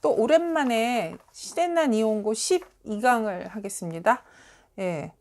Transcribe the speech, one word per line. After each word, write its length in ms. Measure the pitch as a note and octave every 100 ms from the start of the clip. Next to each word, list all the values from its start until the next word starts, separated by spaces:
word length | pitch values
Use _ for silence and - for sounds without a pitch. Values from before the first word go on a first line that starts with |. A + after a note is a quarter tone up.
또 120 | D4+
오랜만에 1040 | B3 A3+ D#4+ E4+ D#4+ C4+ A3+ A#3 B3 E3 - _
시덴나 560 | - - - F4 E4+ D4+
니혼고 480 | A3 A3 G#3+ G#3
십이 680 | A3 - F#4 - _ - G#3
강을 460 | B3 A#3+ G#3+ F3+ F#3
하겠습니다. 800 | G#3 G3 - F3 E3 F3+ B3 - - - - _ -
예. 320 | F#3+ E3 E3 -